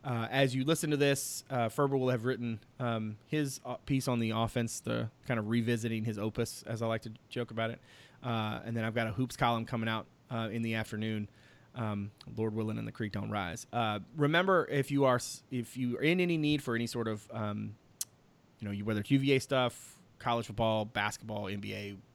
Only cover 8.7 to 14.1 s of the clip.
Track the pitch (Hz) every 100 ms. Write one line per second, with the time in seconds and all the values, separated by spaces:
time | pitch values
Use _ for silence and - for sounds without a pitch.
8.7 | 113 110 113 113 104 127 - 123 117 110
9.7 | 117 113 113 - _ - 117 113 113 113
10.7 | 113 110 107 110 110 104 - - - -
11.7 | 127 110 101 101 - - 113 110 107 110
12.7 | 110 110 - 107 101 107 104 90 90 -
13.7 | 120 113 104 92